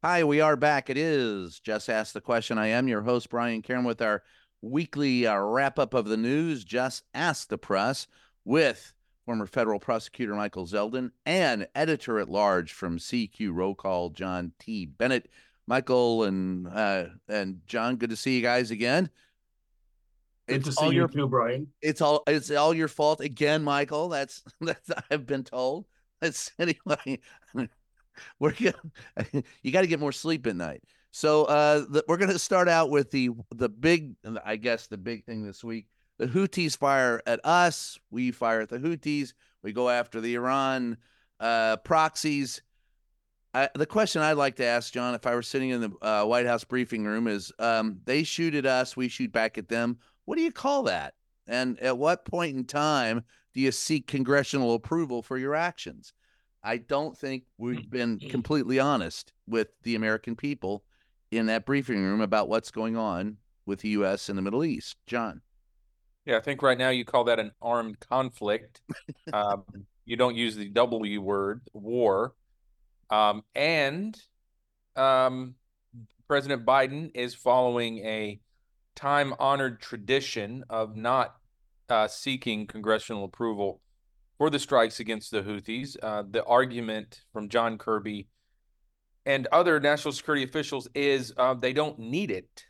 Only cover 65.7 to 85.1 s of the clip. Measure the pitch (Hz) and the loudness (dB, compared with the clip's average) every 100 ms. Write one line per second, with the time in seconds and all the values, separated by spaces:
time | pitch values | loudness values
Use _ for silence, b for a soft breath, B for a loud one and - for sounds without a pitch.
65.7 | _ _ _ _ _ - 113 113 135 135 | _ _ _ _ _ 0 0 0 2 2
66.7 | 123 127 127 117 127 120 113 107 - 117 | 4 4 2 2 2 4 2 0 -6 -2
67.7 | 120 113 104 - 127 131 - 104 110 - | -2 -2 -8 -2 0 0 -4 -2 -2 -4
68.7 | - _ - - - - 107 104 101 98 | -20 _ -16 -14 -18 -6 -2 0 -2 -6
69.7 | 101 101 _ - 117 123 117 117 107 101 | -20 -20 _ -10 0 2 2 -2 -2 -4
70.7 | 101 123 113 107 104 98 101 98 110 - | 2 2 2 -2 -4 -2 0 0 -4 -10
71.7 | 107 101 120 117 95 120 _ _ _ _ | -16 -6 2 4 4 0 _ _ _ _
72.7 | _ _ _ _ 107 107 104 - - 147 | _ _ _ _ 2 4 2 -4 -2 0
73.7 | 160 139 156 208 214 _ _ _ _ _ | 2 0 -2 -8 -10 _ _ _ _ _
74.7 | _ _ - 135 131 131 127 127 127 _ | _ _ 0 4 4 4 0 -10 -14 _
75.7 | _ _ 120 110 _ _ 143 139 135 113 | _ _ -20 -20 _ _ 0 0 -2 4
76.7 | 135 131 139 160 - 123 120 - 127 127 | 4 4 -2 -8 -6 -6 -4 2 4 4
77.7 | 120 117 113 107 110 107 104 _ _ _ | 2 -2 -4 -6 -4 -6 -8 _ _ _
78.7 | _ _ - 143 143 139 - 135 139 131 | _ _ -8 0 0 0 0 0 2 0
79.7 | 113 - 120 101 135 135 - 104 123 131 | -4 -12 -14 0 0 0 -6 -6 -8 -6
80.7 | 113 110 110 113 131 120 - _ _ _ | -4 -4 -2 0 2 0 -4 _ _ _
81.7 | _ _ 117 107 - - 131 127 107 107 | _ _ 2 2 -2 -6 -4 -2 -4 -6
82.7 | 110 104 110 - 110 98 - 117 104 101 | -8 0 0 0 -8 -8 -4 -4 -2 -4
83.7 | 95 _ _ _ _ _ _ 156 143 - | -4 _ _ _ _ _ _ 0 0 2
84.7 | 131 113 - 110 | 4 4 0 -6